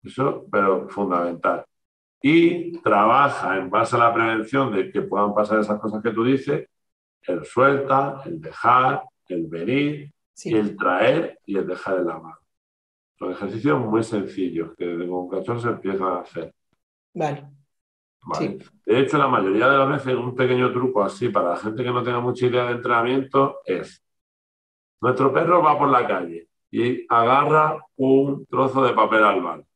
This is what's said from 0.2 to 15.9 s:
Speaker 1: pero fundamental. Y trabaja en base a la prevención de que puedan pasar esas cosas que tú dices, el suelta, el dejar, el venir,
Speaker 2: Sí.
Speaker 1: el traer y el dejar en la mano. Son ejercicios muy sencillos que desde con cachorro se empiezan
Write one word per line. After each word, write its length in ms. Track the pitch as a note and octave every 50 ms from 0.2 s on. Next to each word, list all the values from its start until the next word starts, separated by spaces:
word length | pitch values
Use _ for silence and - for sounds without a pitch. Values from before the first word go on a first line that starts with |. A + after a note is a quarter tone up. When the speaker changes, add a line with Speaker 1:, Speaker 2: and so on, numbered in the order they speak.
| C3+ - - - - -
Speaker 1:
pero 380 | - G#2 F#2+ F#2+ F#2+ F2+ - -
fundamental. 760 | - G2+ G2+ F2+ F2 F2 F2 F2 F2 E2+ - F2+ - - - _ _ _ _ _ _ _ _ _ _ _
Y 560 | - C#3 D#3+ E3+ E3+ E3+ - - - - - -
trabaja 760 | _ G#2+ G#2+ G2+ G#2+ A2+ B2 C#3 C#3+ - - - - F#2 F#2+ F#2+
en 100 | F#2 F2+
base 260 | F#2+ A2 A#2 - B2
a 20 | A#2+
la 160 | A#2 A#2 G#2+
prevención 580 | A2+ A2+ A2+ A2+ A2+ G#2+ - C3+ C3+ C3+ A#2+ G#2
de 160 | F#2+ F2+ -
que 100 | - G#2
puedan 320 | - - - G2+ G#2 G2+ G2
pasar 240 | G#2+ G#2+ G#2+ G#2+ G#2+
esas 200 | G#2 G#2 G#2+ G#2
cosas 220 | - G#2+ G#2+ G#2+
que 80 | - A#2+
tú 100 | G#2 A2+ A#2
dices, 440 | B2+ C#3 C3 - - - - - _ _ _ _ _ _ _ _ _ _ _
el 220 | _ - - D#3+ D3+
suelta, 760 | - - B2 C3 C#3 C#3 C3+ - C3 C3+ C3+ C#3 C#3+ - - -
el 160 | E3 E3+ -
dejar, 640 | - - - - - A#2 B2 B2+ B2+ C3 C#3 - - - _ _ _ _
el 180 | F2+ E2+ E2
venir, 680 | D#2 E2 E2 - A2+ C3 C#3+ D3 D3 D3+ D3 D3 D3 _ _ _ _
Speaker 2:
Sí. 220 | _ - - - A#2
Speaker 1:
el 200 | G#2+ G#2 G2 -
traer 600 | - - F2+ F2+ F#2 - B2+ C#3 E3 - - - _ _
y 120 | - G2
el 100 | F#2+ E2+
dejar 320 | D#2+ F2+ - - G2 F#2+ F#2
en 80 | F2
la 120 | E2+ - E2+
mano. 200 | D#2+ D#2+ D#2 _ _ _ _ _ _ _ _ _ _ _ _ _ _ _ _ _
Son 120 | - F#2
ejercicios 460 | F2+ - G#2 F#2 A2 A2+ G#2 C#3+ - C3+
muy 240 | A#2+ G#2+ G#2+ A2+
sencillos 720 | A2 - A2 G#2 F#2+ - - G2 F#2+ F2 E2 E2 E2 D#2+ -
que 100 | _ F2+
desde 200 | F2 E2+ E2+ F2 F2
con 200 | F2+ F2+ F2+ F2+
cachorro 320 | F#2+ F#2+ F#2+ - A#2+ A#2+
se 80 | A#2 A#2
empiezan 400 | G#2 - - F#2+